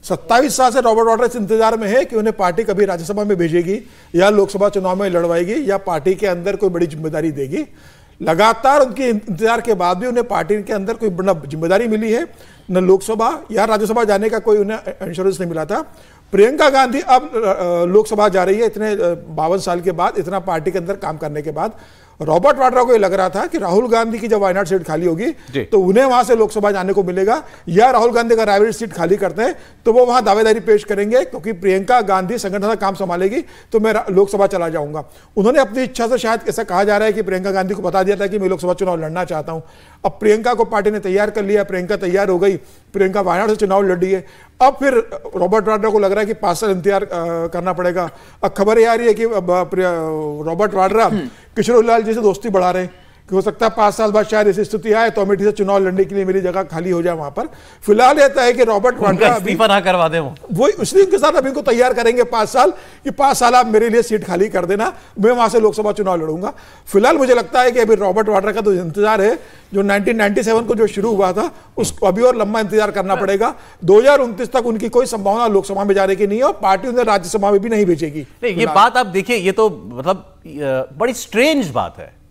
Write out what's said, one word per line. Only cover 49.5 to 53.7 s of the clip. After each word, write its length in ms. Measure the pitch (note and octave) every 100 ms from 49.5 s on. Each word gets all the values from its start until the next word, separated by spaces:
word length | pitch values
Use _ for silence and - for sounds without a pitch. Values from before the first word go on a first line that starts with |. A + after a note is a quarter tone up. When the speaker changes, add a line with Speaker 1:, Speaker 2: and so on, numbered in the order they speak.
Speaker 1:
अ, 140 | F3+
प्रिय-, 840 | F3 F#3 F#3 E3+ D#3+ D#3 D3+ D3 D3+
रॉबर्ट 280 | E3 G#3
वाड्रा 300 | G3 F#3+ G#3
Speaker 2:
हम्म। 220 | G#3+ G#3 C3 - - -
Speaker 1:
किशोर 280 | G3 A#3+
लाल 180 | A#3 A#3
जी 120 | A3
से 60 | A3+
दोस्ती 280 | G#3+ F#3 A#3+
बढ़ा 220 | G3 F3+
रहे 120 | F3+
हैं 80 | F3+ - - _ -
कि 80 | F#3+
हो 60 |
सकता 240 | G3+ -
है 60 | A3